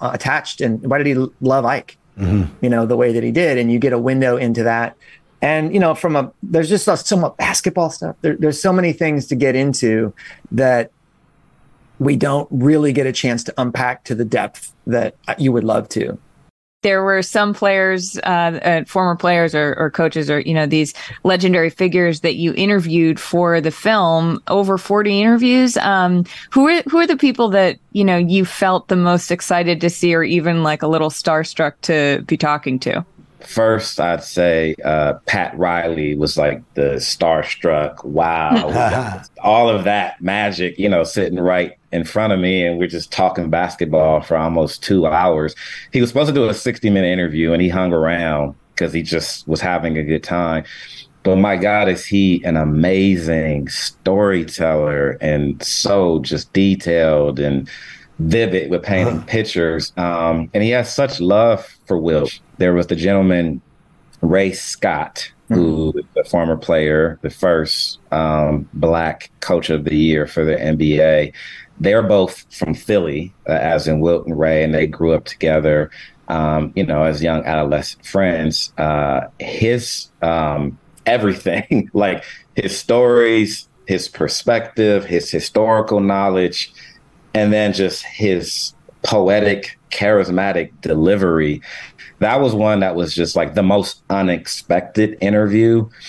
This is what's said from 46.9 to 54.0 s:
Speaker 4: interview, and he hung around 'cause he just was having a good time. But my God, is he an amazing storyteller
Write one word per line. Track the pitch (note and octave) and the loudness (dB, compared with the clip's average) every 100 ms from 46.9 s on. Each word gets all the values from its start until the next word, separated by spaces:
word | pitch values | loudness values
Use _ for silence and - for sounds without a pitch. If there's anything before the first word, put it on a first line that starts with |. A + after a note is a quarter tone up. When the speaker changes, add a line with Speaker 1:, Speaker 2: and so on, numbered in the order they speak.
| G2 F2+ | 2 2
Speaker 4:
interview, | F#2 E2+ D2+ E2 | 0 -2 0 0
and | E2 | 2
he | F2+ | 2
hung | F2+ F#2 | 0 0
around | E2+ D#2+ E2+ E2 D2+ C#2+ - _ - | 2 2 0 -2 -2 -4 -8 _ -6
'cause | E2 | -4
he | E2 | -4
just | D#2+ E2 - - - | -4 -4 -4 -10 -6
was | D#2 | -4
having | F#2 F2 E2 D#2 | -2 -2 -2 -4
a | |
good | D2+ D#2 | -2 -4
time. | - F2 E2+ D#2+ - - - - - _ | -2 -4 -2 -4 -6 -16 -20 -20 -20 _
But | F#2+ F#2+ | 0 2
my | G#2 F#2+ | 2 2
God, | G2+ G#2 G2+ | 2 2 2
is | F2 - | -2 -2
he | G2+ G2 F2 F2 | 2 4 2 0
an | D#2+ | 0
amazing | D#2 D2+ E2+ F#2+ G2 F2+ D#2+ D#2+ D#2 D2 C2 | 0 2 2 4 4 2 0 -2 0 -4 -4
storyteller | - - - | -8 -8 -6